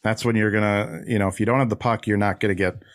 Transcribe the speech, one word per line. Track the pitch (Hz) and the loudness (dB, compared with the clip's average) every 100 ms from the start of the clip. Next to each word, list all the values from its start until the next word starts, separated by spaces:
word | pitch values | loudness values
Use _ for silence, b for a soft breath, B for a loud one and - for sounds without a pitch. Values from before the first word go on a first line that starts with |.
That's | 107 110 120 | -4 -2 0
when | 113 | 2
you're | 107 | 2
gonna, | 107 104 104 107 82 - | 2 2 0 -2 -8 -2
you | 107 | 0
know, | 98 | 0
if | - | 0
you | 110 | 0
don't | 127 | 2
have | 123 | 0
the | - | 0
puck, | 123 110 - | -2 -2 0
you're | 101 | 0
not | 101 95 | 0 0
gonna | 104 92 | -2 0
get, | 92 - B | -2 -4 B